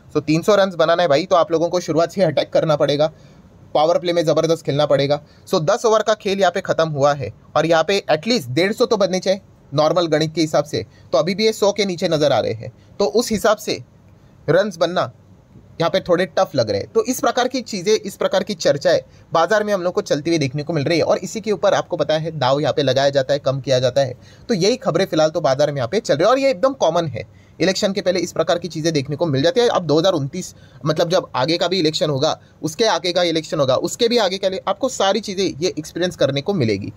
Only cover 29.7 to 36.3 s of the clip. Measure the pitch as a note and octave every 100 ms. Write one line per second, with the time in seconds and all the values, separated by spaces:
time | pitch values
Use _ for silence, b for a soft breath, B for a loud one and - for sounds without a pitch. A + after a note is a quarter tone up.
29.7 | F#3 E3 D3+ F#3 F3 C#3 F#3 - - B
30.7 | B D3+ D#3+ E3+ F3+ - B2+ C3 E3+ F3+
31.7 | F#3+ D#3 D#3 D#3 C3+ D3+ - b b D#3
32.7 | - A3 E3+ F3+ F3 F3 D#3+ D#3 E3 C3+
33.7 | B2+ F3 - A#3 A#3+ G3 F#3+ F#3+ F#3 -
34.7 | G3 C4 - G3 G#3 G#3 F#3 F#3 C3+ F3
35.7 | D3+ D3+ E3 F3+ F3 C#3+